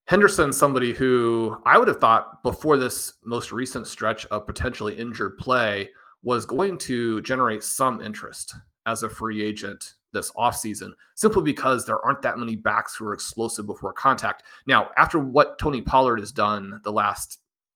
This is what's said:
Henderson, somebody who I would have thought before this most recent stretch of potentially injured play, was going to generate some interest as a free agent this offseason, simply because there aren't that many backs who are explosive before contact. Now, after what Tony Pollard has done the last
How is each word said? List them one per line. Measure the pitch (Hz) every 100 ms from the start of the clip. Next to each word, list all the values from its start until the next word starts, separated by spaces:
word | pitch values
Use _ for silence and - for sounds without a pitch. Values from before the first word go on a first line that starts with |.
| -
Henderson, | 185 202 202 147
somebody | 135 147 131 123
who | 117 131 123 117 113 113 104 117
I | 175
would | 240
have | 143
thought | 117 113 - -
before | 127 - 151 143
this | 127 - - - 110
most | 120 -
recent | 107 127 131 107
stretch | - 110 113 -
of | 107 -
potentially | - 127 123 107 101
injured | 117 113 101 -
play, | - 127 110 101 98 _ - _
was | - 120 107
going | 127 196 180
to | - 123 117 110
generate | 104 131 123 107
some | - - 131 117
interest | 110 107 107 - - - - _ 113
as | 113
a | 110
free | - 110 107
agent | 107 107 101 98 - _ _
this | 104 -
offseason, | - 123 147 110 101 98 - _ -
simply | 214 202
because | 151 135 131 127 110
there | 107 123
aren't | 135
that | 123 113
many | 117 110
backs | 110 107 - -
who | 107
are |
explosive | 101 - - 113 - 104
before | 98 98
contact. | - 139 123 101 - - - -
Now, | 123 98 -
after | 156 170
what | 135 131 143 -
Tony | 156 135
Pollard | 101 131 131 113
has | 101
done | - 104 104 98 104 104
the |
last | 107 104 - - - _ _ _